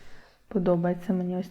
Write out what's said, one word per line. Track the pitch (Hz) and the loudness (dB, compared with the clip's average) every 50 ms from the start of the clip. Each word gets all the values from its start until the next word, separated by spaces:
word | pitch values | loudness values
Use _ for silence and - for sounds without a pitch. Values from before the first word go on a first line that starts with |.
| - - - - - - _ _ _ _ | -16 -16 -16 -16 -18 -20 _ _ _ _
Подобається | - 196 175 180 175 170 170 175 180 175 - - | -2 2 4 4 4 4 2 0 0 -2 -2 -2
мені | 185 185 180 180 180 | 0 0 0 -2 -2
ось | 180 185 - | -4 -4 -6